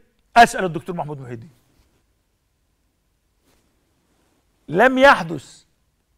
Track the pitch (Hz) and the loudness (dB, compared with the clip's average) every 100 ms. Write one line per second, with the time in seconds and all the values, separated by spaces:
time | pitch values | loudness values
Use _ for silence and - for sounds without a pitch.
0 | _ _ _ 233 233 254 185 156 - 175 | _ _ _ 4 4 2 -6 -8 -10 -10
1 | 156 147 127 117 131 - _ _ _ _ | -10 -12 -14 -16 -18 -20 _ _ _ _
2 | _ _ _ _ _ _ _ _ _ _ | _ _ _ _ _ _ _ _ _ _
3 | _ _ _ _ _ _ _ _ _ _ | _ _ _ _ _ _ _ _ _ _
4 | _ _ _ _ _ _ - 160 247 254 | _ _ _ _ _ _ -8 0 0 4
5 | 277 254 165 156 - - _ _ _ _ | 4 4 0 -12 -14 -20 _ _ _ _
6 | _ | _